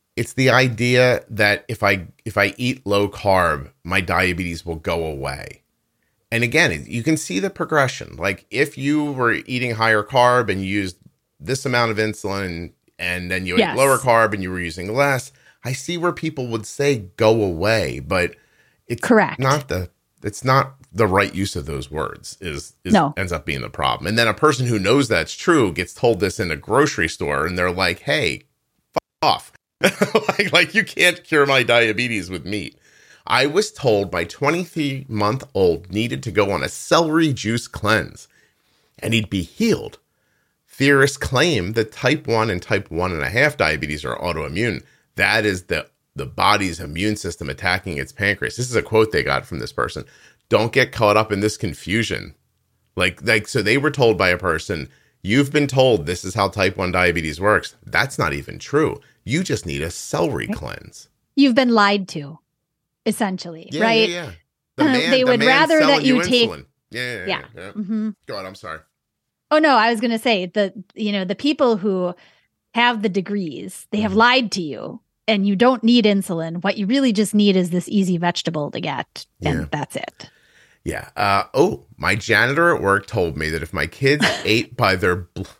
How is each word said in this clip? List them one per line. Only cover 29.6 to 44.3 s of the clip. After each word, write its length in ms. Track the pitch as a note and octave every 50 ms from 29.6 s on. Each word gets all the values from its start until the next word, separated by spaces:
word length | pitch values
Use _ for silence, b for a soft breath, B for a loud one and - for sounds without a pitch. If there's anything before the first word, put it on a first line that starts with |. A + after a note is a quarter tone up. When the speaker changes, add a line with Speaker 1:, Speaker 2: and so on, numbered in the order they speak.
| _ _ _ _
Speaker 1:
<laughs> 0 |
Like, 720 | - F#3+ - - G#3 - - A3 A3 - F#3+ - G3+ F3 -
like, 220 | E3+ E3+ D#3 -
"You 80 | G#3+ G#3+
can't 400 | - - - E3+ F3+ F3 - -
cure 220 | - D#3+ D3+ C#3+
my 160 | C#3 C3+ C3 B2
diabetes 680 | A#2 A#2+ A#2+ A#2 A2 G#2+ F#2+ B2 A#2+ A2+ G2+ F2 F2+
with 160 | F#2 E2+ -
meat." 320 | F2 G#2 G#2 D#2+ - - b b b b b b b b b b
I 200 | - - B2 C3+
was 240 | D3 D3 F#3+ G#3+ -
told 400 | - - - C3 G#2+ G2+ G2 F2+ F#2+
my 120 | E2+ E2+
twenty-three-month-old 1700 | E2+ - - C#3+ C#3+ D#3+ F3 F#3 E3+ - E3 D3 C#3 C3+ C3+ C3 - A2+ G#2 G#2 G#2 A2+ C3+ - - - G2 F#2+ F2 E2 E2+ F2+ F#2
needed 320 | F2+ G#2 A#2 A#2+ B2+ C3 C3
to 80 | A#2
go 200 | E2 G#2 G2+ G2
on 120 | G2 D#2+ C2+
a 60 | D2+
celery 640 | - - - - E3 D#3+ E3+ D#3 D#3 E3 E3 D#3 C3
juice 340 | - - G#2 A2+ A#2 -
cleanse, 600 | - - - - G#2 A2 G2+ D2 - - - - _ _ _ _ _ _ _ _ _ _ _ _ _ _ _
and 140 | - G#2+ A2+
he'd 160 | A#2 G#2+ -
be 140 | - F#2+ E2+
healed. 560 | - - - A3 A#3 F3+ - - - - - _ _ _ _ _ _ _ _ _ _ _ _ _
Theorists 500 | _ _ - C3+ C#3+ C#3+ C#3 C3+ C3 -
claim 560 | - - - C3 B2 D3+ F3+ D#3 G#2+ F2 F#2 A2
that 180 | A#2 A2 -
type 360 | - - - B2+ D3 D3+ -
one 220 | - A#2 A2 A2 A2+
and 120 | F#2 F2+
type 280 | - - A2 G2 F#2+ -
one 220 | D#2 D#2+ F2+ F#2
and 100 | F2+ D#2
a 80 | C#2+ C2
half 260 | F#2+ A#2+ C#3+ D3+ C#3
diabetes 460 | - G2+ D#2 D#2 D2 C2 D2 D2+ D2+ -
are 140 | B1+ A#1+
autoimmune. 680 | - - F2